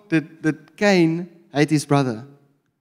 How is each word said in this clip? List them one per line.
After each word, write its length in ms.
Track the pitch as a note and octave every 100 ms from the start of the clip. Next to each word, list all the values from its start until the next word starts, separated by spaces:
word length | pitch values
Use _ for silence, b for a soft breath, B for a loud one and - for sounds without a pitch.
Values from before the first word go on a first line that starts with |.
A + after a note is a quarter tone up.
| _
did, 340 | D#3+ D#3 -
did 140 | D#3 D3+ -
Cain 540 | - G#3 F#3 E3 E3 F3+ - _
hate 240 | C#3 D3
his 120 | D3+ D3
brother? 400 | C#3+ B2+ A2 C3+ - _ _ _ _